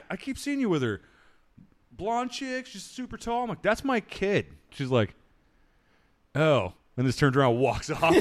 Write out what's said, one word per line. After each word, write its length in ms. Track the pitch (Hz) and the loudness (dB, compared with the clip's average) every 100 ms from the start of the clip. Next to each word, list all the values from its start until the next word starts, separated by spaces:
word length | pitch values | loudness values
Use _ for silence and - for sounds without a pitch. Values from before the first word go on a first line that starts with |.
| - | -6
I 80 | 196 | -10
keep 220 | - - | -8 -8
seeing 200 | 285 285 | -6 -2
you 100 | 233 | 0
with 120 | 160 | 0
her. 200 | 123 98 - _ _ _ _ _ - _ _ | 0 -4 -10 _ _ _ _ _ -20 _ _
Blonde 400 | 120 196 233 247 | -10 -4 -2 -4
chick. 340 | - 269 254 247 | -6 -8 -8 -10
She's 160 | 196 | -14
super 320 | - - 247 226 | -16 -12 -12 -10
tall." 260 | 233 240 | -6 -4
I'm 60 | 247 | -4
like, 120 | 175 | -2
"That's 220 | 190 220 | 0 0
my 160 | 269 240 | 0 -2
kid." 480 | - - 196 185 - - _ | -2 -4 0 0 -2 -8 _
She's 180 | - 131 | -8 0
like, 240 | 123 101 - _ _ _ _ _ _ _ _ _ _ _ | 2 2 -2 _ _ _ _ _ _ _ _ _ _ _
"Oh." 400 | 139 156 131 92 - _ - | 0 2 2 0 -6 _ -4
And 80 | 131 | -2
just 140 | 117 | 2
turns 180 | 143 131 | 2 4
around 140 | 135 | 4
and 80 | 120 | 4
walks 280 | 131 107 - | 0 -2 -6
<laughs> 20 | |
off. 100 | 151 160 349 | -2 4 4